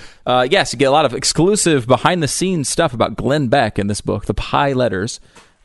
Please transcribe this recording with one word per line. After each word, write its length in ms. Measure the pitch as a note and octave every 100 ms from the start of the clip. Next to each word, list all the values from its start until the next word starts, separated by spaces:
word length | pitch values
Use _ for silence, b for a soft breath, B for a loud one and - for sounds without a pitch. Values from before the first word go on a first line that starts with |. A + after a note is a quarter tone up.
| B B -
uh, 200 | B2+ B2+
yes, 200 | F#3 C3+
you 60 | A#2+
get 80 | C3+
a 60 |
lot 140 | D3 C#3+
of 100 | B2
exclusive 720 | - - F3 G#3 F3 C#3+ A2+
behind-the-scenes 840 | B2 D3+ F3+ C#3+ - F#3 F3 C3
stuff 240 | - E3
about 220 | A2+ G2+ -
Glenn 320 | A2+ D3+ B2+
Beck 320 | C#3 A2 -
in 80 | G2+
this 140 | G2+
book, 240 | - G2 -
The 80 | G2+
Pie 380 | - C3+ C#3+
Letters, 460 | B2+ A#2+ F#2+ F#2 - b b b b